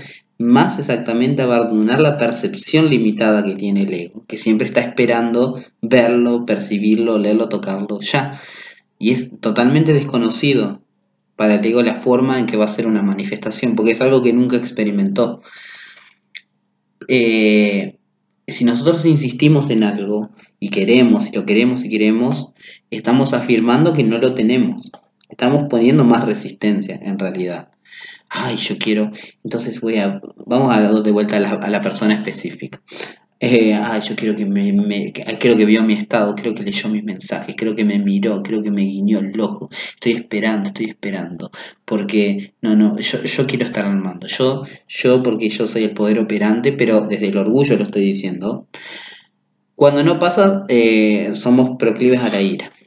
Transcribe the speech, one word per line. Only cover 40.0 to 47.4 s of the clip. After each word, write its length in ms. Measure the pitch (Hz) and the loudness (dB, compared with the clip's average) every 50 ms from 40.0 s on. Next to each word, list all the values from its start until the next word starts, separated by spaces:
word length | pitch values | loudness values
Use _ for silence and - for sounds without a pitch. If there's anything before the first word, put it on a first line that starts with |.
| - 120 117 | -2 -2 -2
esperando, 560 | 117 117 - - 104 107 110 107 104 98 98 | -2 -4 -8 -6 -4 -2 -2 -2 -2 -4 -6
estoy 180 | 98 - 113 | -6 -6 -8
esperando, 640 | 107 - _ - 101 95 92 85 87 90 80 92 - - - - - - _ _ | -8 -8 _ -10 -8 -8 -8 -8 -10 -12 -12 -14 -14 -16 -18 -20 -20 -20 _ _
porque, 720 | - 110 104 98 98 107 107 104 101 101 101 101 - _ _ - | -6 -4 -4 -2 -2 0 0 2 0 0 -4 -6 -12 _ _ -2
no, 120 | 110 107 | 2 4
no, 240 | 107 107 104 104 - | 4 4 4 2 0
yo, 240 | - - - - - | -4 -4 -4 -4 -4
yo 240 | 123 - - 127 | -4 -2 -2 -2
quiero 200 | - 135 120 123 | -2 -2 -4 -4
estar 180 | - - 110 98 | -4 -4 -4 -4
al 140 | 101 101 98 | -2 -2 -2
mando. 300 | 95 92 87 87 92 95 | -2 -4 -8 -10 -10 -8
Yo, 340 | - - 131 131 135 143 - - - - _ - | -4 -2 0 0 0 -2 -6 -12 -16 -20 _ -14
yo, 340 | - - - 127 127 127 127 | -6 -2 2 2 2 2 2
porque 260 | 123 110 104 113 107 | 0 -2 -2 -2 -4
yo 160 | 107 - 113 | -2 -2 -4
soy 180 | 107 - 117 110 | -4 -2 -2 -2
el 80 | 101 - | -2 -2
poder 260 | - 104 104 107 113 | -2 0 0 0 0
operante, 520 | 110 107 107 101 104 107 110 120 123 139 139 | 0 -2 -2 0 0 0 0 0 0 0 0
pero 300 | 139 123 113 110 107 107 | 2 2 2 2 2 2
desde 260 | - 104 98 104 98 | 0 -2 -4 -2 -2
el 80 | 98 | -2
orgullo 400 | 104 | 0